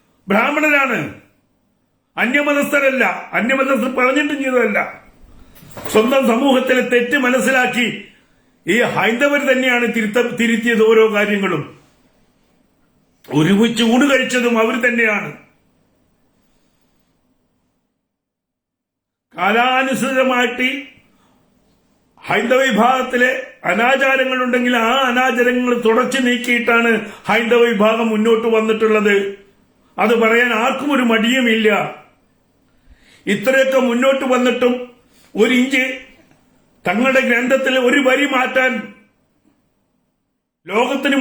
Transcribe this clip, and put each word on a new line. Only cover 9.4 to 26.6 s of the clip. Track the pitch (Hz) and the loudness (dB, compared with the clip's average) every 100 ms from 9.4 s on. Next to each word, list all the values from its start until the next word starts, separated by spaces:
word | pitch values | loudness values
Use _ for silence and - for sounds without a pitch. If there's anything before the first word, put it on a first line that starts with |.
| 262 | 0
തന്നെയാണ് | 254 262 240 233 | 0 0 0 -2
തിരുത്ത-, | 233 214 240 240 226 | -2 -2 -2 -2 -2
തിരുത്തിയത് | 233 226 233 220 | -2 0 0 2
ഓരോ | 220 220 220 | 4 4 4
കാര്യങ്ങളും. | 202 208 202 190 160 - - _ _ _ _ _ _ _ _ _ _ _ _ _ _ - | 2 -2 -2 -2 -4 -8 -14 _ _ _ _ _ _ _ _ _ _ _ _ _ _ -6
ഒരുമിച്ച് | 147 160 202 233 233 | 0 2 2 2 0
ഊണ് | 226 254 285 | 2 2 2
കഴിച്ചതും | 262 220 247 240 226 | 2 0 -2 0 0
അവർ | 226 247 247 | 0 0 -2
തന്നെയാണ്. | 233 220 208 156 - _ _ _ _ _ _ _ _ _ _ _ _ _ _ _ _ _ _ _ _ _ _ _ _ _ _ _ _ _ _ _ _ _ _ _ _ _ _ _ - | 0 0 -2 -6 -14 _ _ _ _ _ _ _ _ _ _ _ _ _ _ _ _ _ _ _ _ _ _ _ _ _ _ _ _ _ _ _ _ _ _ _ _ _ _ _ -4
കാലാനുസൃതമായിട്ട് | 185 226 254 254 262 233 262 262 262 247 240 240 254 277 - - _ _ _ _ _ _ _ _ _ _ _ _ | 0 2 2 0 -2 -2 -2 0 0 0 -2 -2 -4 -4 -12 -20 _ _ _ _ _ _ _ _ _ _ _ _
ഹൈന്ദവ | - 185 240 254 | -4 -2 0 0
വിഭാഗത്തിലെ | 269 202 240 262 240 247 254 262 - - 165 | 2 2 0 0 -2 -2 0 -2 -8 -10 -4
അനാചാരങ്ങളുണ്ടെങ്കിൽ | 190 240 269 269 262 262 254 254 247 247 247 | 0 0 0 0 0 -2 -2 -2 0 0 0
ആ | 226 269 | 0 0
അനാചാരങ്ങൾ | 262 247 262 240 247 247 247 240 | 0 0 0 0 0 0 0 0
തുടച്ചു | 220 233 247 269 | 0 0 0 0
നീക്കിയിട്ടാണ് | 247 240 240 240 | 0 0 -2 -2